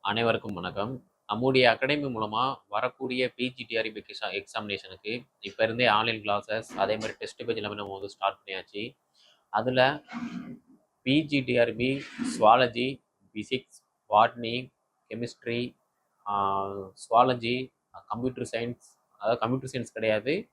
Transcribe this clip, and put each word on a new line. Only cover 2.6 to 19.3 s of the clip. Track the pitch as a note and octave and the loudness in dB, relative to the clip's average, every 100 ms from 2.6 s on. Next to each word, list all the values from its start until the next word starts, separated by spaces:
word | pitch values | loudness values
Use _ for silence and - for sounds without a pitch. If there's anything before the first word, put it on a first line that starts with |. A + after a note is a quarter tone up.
| _ | _
வரக்கூடிய | G2+ B2+ _ C3 B2+ B2+ - | -4 -4 _ -6 -2 -2 -2
பி | B2 | -6
ஜி | B2+ | -6
டி | A#2 A2+ | -6 -4
ஆர் | A2 | -4
பி | G#2+ - | -6 -14
எக்ஸா-, | G#2 G#2 | -8 -6
எக்ஸாமினேஷனுக்கு | F#2+ - A2+ G#2+ G2 F#2+ F#2+ G#2 B2 B2+ _ | -6 -6 -8 -6 -8 -8 -12 -8 -8 -10 _
இப்ப | G2+ F#2+ | -14 0
இருந்தே | A2+ A#2 B2 | 0 4 4
ஆன்லைன் | G#2+ A2+ A2 | 4 2 -2
கிளாஸஸ், | G#2 G2+ - A2 A2 G2 | -2 -2 -2 -6 -6 -2
அதே | G2 A2 | 0 0
மாதிரி | A2 | -4
டெஸ்ட் | - G#2+ - | -8 -12 -8
பேஜ் | A#2 A2+ | -6 -4
எல்லாமே | G#2 G#2 | -4 -8
நம்ம | G2+ | -8
வந்து | G2 G2 | -10 -12
ஸ்டார்ட் | - G2 - | -2 -2 -2
பண்ணியாச்சு. | - F#2+ - G2+ A#2 _ _ _ _ _ _ | -12 -12 -10 -10 -10 _ _ _ _ _ _
அதுல | G#2 A#2+ B2+ C3 D3 - A#2 - - - - _ - _ _ | -2 0 4 4 2 -10 -10 -8 -8 -12 -16 _ -20 _ _
பி | B2+ C#3+ | 2 2
ஜி | D3 C#3+ | 2 -2
டி | B2+ A#2+ | 0 2
ஆர் | A#2 A2 | 2 2
பி, | B2+ C#3 - - | 0 0 -6 -8
ஜூவாலஜி, | - - G#2+ A#2+ B2 A#2 C3 C3+ _ _ _ | -6 6 8 8 6 2 -4 -4 _ _ _
பிசிக்ஸ், | G#2+ G#2 C3 - - _ _ _ | -12 -4 -6 -6 -20 _ _ _
பாட்னி, | G#2+ A#2 A#2+ A2+ A#2+ C3+ _ _ _ _ | 4 6 2 -4 -4 -6 _ _ _ _
கெமிஸ்ட்ரி, | A2+ A#2 - A#2+ A#2 B2 _ _ _ _ _ G2+ | -8 -8 -8 -4 -4 -4 _ _ _ _ _ -4
ஆ, | G2+ G2 G2 G2 G2 | 0 0 0 -2 -6
ஜூவாலஜி, | F#2+ - - A2+ C3 B2 A2+ B2 C3 _ _ - _ | -10 -16 2 6 6 4 -2 -2 -6 _ _ -20 _
கம்ப்யூட்டர் | A2 B2+ B2 A#2+ | -4 -4 -6 -6
சயின்ஸ், | A#2 A#2+ A#2+ - _ _ _ | -4 -6 -8 -16 _ _ _
அதாவது | G#2 | -2